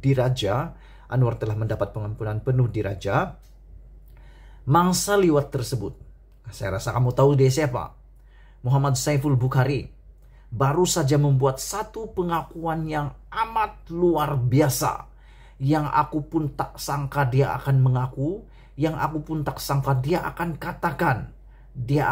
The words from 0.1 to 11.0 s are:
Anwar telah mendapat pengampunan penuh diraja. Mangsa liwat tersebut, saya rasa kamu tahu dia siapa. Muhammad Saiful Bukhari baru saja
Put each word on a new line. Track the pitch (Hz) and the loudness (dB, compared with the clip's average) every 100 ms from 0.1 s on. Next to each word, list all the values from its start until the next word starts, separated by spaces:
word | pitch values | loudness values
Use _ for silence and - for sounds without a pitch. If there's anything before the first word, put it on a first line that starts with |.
| 131 123 127 98 117 165 - - - | 2 2 0 0 -2 -2 -8 -20 -20
Anwar | - 123 117 113 | -4 2 2 0
telah | 110 | -4
mendapat | 107 110 110 101 | -2 -2 -2 -4
pengampunan | 107 104 110 107 107 | -4 -8 -6 -6 -4
penuh | 135 131 117 | 0 2 2
diraja. | 107 98 92 95 127 180 - - - - - - - - - - - - - | 0 -4 -4 -2 0 -2 -8 -20 -20 -20 -20 -20 -20 -20 -20 -20 -20 -20 -10
Mangsa | 127 165 180 180 202 202 | 2 4 4 2 2 4
liwat | 180 147 135 | 4 4 0
tersebut, | 127 113 120 98 - - - - - 107 | -6 -4 -6 -6 -12 -20 -20 -20 -20 -20
saya | - 98 95 | -10 -6 -4
rasa | 117 117 | -4 0
kamu | 123 | 0
tahu | 127 139 139 | 4 6 6
dia | 131 | 4
siapa. | 156 143 120 78 - - - - - - - | 4 0 -2 -8 -14 -20 -20 -20 -20 -20 -8
Muhammad | 123 139 139 131 | 0 2 2 0
Saiful | - 143 147 127 | 0 0 2 2
Bukhari | 131 135 123 117 - - - - - - - | 2 2 2 -2 -6 -16 -20 -20 -20 -20 -14
baru | 110 139 170 175 | -2 0 2 2
saja | 180 | 2